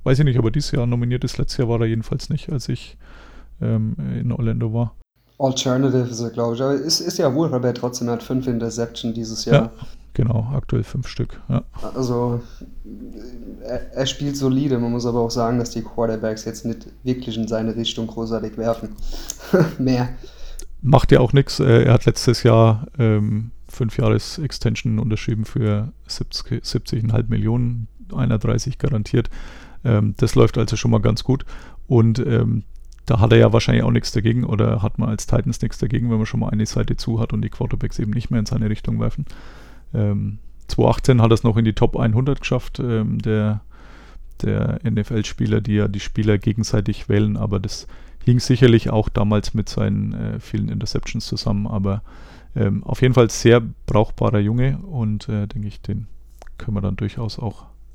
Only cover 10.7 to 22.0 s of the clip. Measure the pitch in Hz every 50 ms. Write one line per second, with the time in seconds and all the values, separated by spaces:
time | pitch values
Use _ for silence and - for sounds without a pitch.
10.7 | - 117 107 - - 131 123 - - - 123 - - - - - 120 - - -
11.7 | - - - 107 - 127 131 123 123 120 123 123 120 117 - - - - - -
12.7 | - - - 104 - 104 - - - 104 110 - - - - - 104 - 110 113
13.7 | 120 123 - - - 123 135 131 - - 147 143 139 139 135 131 131 135 147 143
14.7 | 131 120 120 117 120 123 120 123 117 120 117 113 110 120 117 113 123 120 117 113
15.7 | - 113 110 - - - 117 113 110 107 104 110 110 110 - 113 110 - - 117
16.7 | 113 - - - - - - 127 123 123 - 120 110 113 113 107 117 110 110 113
17.7 | 107 117 117 - - 123 113 110 - 113 113 110 113 110 110 107 107 117 113 117
18.7 | 113 - - 104 104 - - - - - - - - - - - - 185 160 160
19.7 | - - 131 131 127 123 123 123 - - - - - - - - - - - -
20.7 | - - - 127 139 135 - - 135 123 127 120 - 139 135 - - - - 135
21.7 | 117 123 123 127 117 113